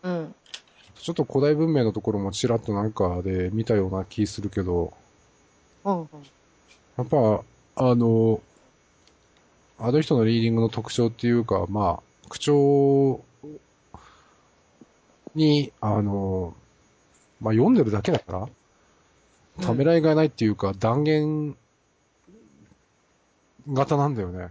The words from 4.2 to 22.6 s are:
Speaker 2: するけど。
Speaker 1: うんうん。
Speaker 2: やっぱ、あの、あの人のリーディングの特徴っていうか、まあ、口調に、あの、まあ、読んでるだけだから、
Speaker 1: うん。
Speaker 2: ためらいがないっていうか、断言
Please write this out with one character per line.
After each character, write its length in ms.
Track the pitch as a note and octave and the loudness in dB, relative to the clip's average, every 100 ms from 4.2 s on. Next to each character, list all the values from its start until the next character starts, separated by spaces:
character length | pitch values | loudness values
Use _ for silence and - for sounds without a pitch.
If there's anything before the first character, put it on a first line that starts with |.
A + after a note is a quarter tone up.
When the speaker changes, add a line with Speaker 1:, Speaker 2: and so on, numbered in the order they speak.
| G#2 | -4
Speaker 2:
す 140 | - | -4
る 80 | G2+ | -8
け 140 | G2 | -6
ど。 280 | F2+ F2 E2+ - _ _ _ _ _ _ _ _ | -2 -2 -2 -8 _ _ _ _ _ _ _ _
Speaker 1:
う 60 | - | -4
ん 100 | F#3 | -4
う 20 | |
ん。 60 | D#3 D3+ C#3+ _ _ _ _ _ _ - | -6 -16 -20 _ _ _ _ _ _ -8
Speaker 2:
や 60 | |
っ 20 | B2 | -2
ぱ、 360 | D3+ A2+ G#2 - _ _ - | 2 4 2 -4 _ _ -2
あ 180 | B2+ | 2
の、 460 | A#2+ A#2 A2+ A2+ A2 - _ _ _ _ _ _ _ _ _ _ _ _ _ | 2 4 4 4 2 -4 _ _ _ _ _ _ _ _ _ _ _ _ _
あ 140 | A#2 | 0
の 80 | C#3 | 0
人 160 | D3+ C#3+ | 2 2
の 80 | |
リ 160 | A2 A#2 | 2 2
ー 20 | |
デ 60 | A2+ | 2
ィ 40 | |
ン 40 | A2+ | 2
グ 60 | |
の 60 | A2+ | 0
特 240 | A2+ A2 | -2 -8
徴 140 | - A#2 | -2 -2
っ 40 | |
て 160 | A#2 A#2+ | 0 0
い 20 | |
う 140 | A#2+ | 0
か、 220 | A2+ F#2+ F2+ | 0 -2 -2
ま 320 | G2+ F#2+ E2+ | -2 -2 -2
あ、 280 | _ _ - | _ _ -20
口 120 | - | -10
調 800 | - D3 C#3 C#3+ C#3 C#3 C#3 C3 - _ D3 D3+ _ _ _ - - _ _ _ _ _ _ _ - _ _ _ - D#3 | 0 4 4 4 4 4 2 0 -8 _ -20 -20 _ _ _ -20 -20 _ _ _ _ _ _ _ -20 _ _ _ -14 0
に、 360 | D#3 D3 C3+ _ | 2 4 0 _
あ 220 | A2 G#2 | -2 0
の、 520 | G#2 G2+ G2 F#2 F2 - _ _ _ _ _ _ _ _ | 0 -2 -2 -4 -6 -10 _ _ _ _ _ _ _ _
ま 100 | A2 | -2
あ、 40 | |
読 160 | A2 D#3 | 2 4
ん 40 | |
で 100 | B3 | 4
る 80 | A#2+ | 2
だ 100 | G#2 | 0
け 80 | G#2 | 0
だ 80 | C#3+ | -2
か 140 | - | -4
ら、 160 | F#2 A2 - _ _ _ _ _ _ _ _ _ - | -10 -10 -16 _ _ _ _ _ _ _ _ _ -8
Speaker 1:
う 40 | |
ん。 20 | |
Speaker 2:
た 100 | - | -4
め 100 | A#2+ | 0
ら 100 | C#3 | 2
い 60 | E3 | 4
が 160 | D#3 D#3 | 4 2
な 80 | |
い 20 | D#3 | 2
っ 40 | |
て 140 | - | 0
い 40 | A2 | -2
う 80 | G2+ | 0
か、 160 | G2 F#2+ | -4 -2
断 280 | A2 B2 | -2 0
言 520 | D3+ D#3 D3+ D3+ D3+ - _ _ _ _ _ _ _ G3+ A3 G#3+ | 0 0 0 -4 -6 -10 _ _ _ _ _ _ _ -20 _ _